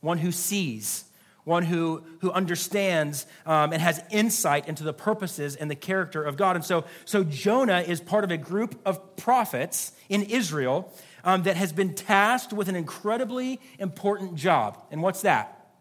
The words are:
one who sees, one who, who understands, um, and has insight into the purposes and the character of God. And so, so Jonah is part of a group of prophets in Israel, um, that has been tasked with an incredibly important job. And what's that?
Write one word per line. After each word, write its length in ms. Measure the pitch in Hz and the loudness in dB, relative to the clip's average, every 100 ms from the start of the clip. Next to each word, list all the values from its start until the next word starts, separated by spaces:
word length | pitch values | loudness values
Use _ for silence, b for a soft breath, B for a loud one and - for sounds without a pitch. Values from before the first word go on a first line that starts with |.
one 160 | 151 170 | -2 0
who 120 | 175 | 0
sees, 760 | 175 - 202 170 110 107 - - b b b | -2 -2 -2 -2 -4 -6 -8 -10 b b b
one 180 | - 170 | 0 0
who, 400 | 175 170 165 160 - - | 2 0 0 -2 -8 -4
who 100 | 185 | -2
understands, 960 | 175 185 170 - 202 196 170 151 143 - B - | 0 -2 -2 -2 0 2 2 0 -4 -10 B 0
um, 260 | 156 151 | 2 4
and 80 | 160 | 2
has 220 | 170 160 - | 0 0 -2
insight 580 | 214 220 - 160 147 147 | 2 2 2 2 2 0
into 160 | 151 | -6
the 80 | 156 | -6
purposes 640 | 147 - 214 190 - 143 139 | -2 -2 -2 -4 -6 -8 -6
and 140 | 151 | -6
the 40 | |
character 480 | 147 - 190 175 156 | -6 -2 -2 0 -4
of 140 | 147 139 | -4 2
God. 200 | 190 180 | 2 2
And 80 | |
so, 200 | - 175 160 B | 2 0 -2 B
so 200 | - 208 | 0 2
Jonah 560 | 175 139 196 240 254 180 | 2 0 2 4 4 4
is 200 | 175 170 | 2 -4
part 240 | - 208 | 0 0
of 60 | 202 | 2
a 60 | 165 | -2
group 440 | 139 190 233 - 196 | -2 -2 -2 -4 -4
of 300 | 190 - - | -4 -6 -6
prophets 760 | - 254 220 123 156 - - B B | 2 2 2 -2 -4 -4 -8 B B
in 140 | 202 | -2
Israel, 720 | 202 240 190 151 127 143 190 B B B | 2 0 0 0 0 0 -4 B B B
um, 200 | 175 185 | 0 2
that 120 | 180 175 | 2 0
has 160 | 190 | 0
been 220 | 156 190 | 0 -2
tasked 580 | 147 - 196 208 247 - | -2 2 4 6 2 -2
with 160 | 214 190 | -4 -2
an 80 | 185 | -2
incredibly 840 | 156 - 208 233 247 254 254 262 B B | -4 -6 -2 -2 -2 -4 -6 -8 B B
important 560 | 196 - 202 202 196 | -8 -2 -2 -2 -4
job. 440 | 165 165 156 107 - - | -2 2 4 2 -4 -10
And 120 | 151 | -2
what's 200 | 180 190 | -2 2
that? 480 | 202 127 - - - _ | 2 2 0 -12 -20 _